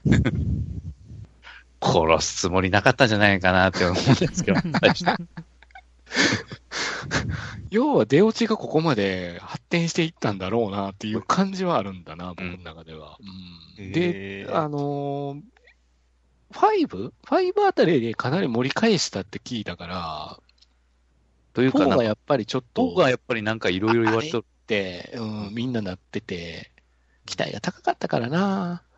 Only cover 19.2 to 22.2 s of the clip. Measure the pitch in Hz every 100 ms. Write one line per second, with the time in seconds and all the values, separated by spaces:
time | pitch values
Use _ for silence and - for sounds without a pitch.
19.2 | - - - 120 98 87 87 90 82 76
20.2 | 76 - _ _ _ _ _ _ _ _
21.2 | _ _ _ - 131 269 - - 113 107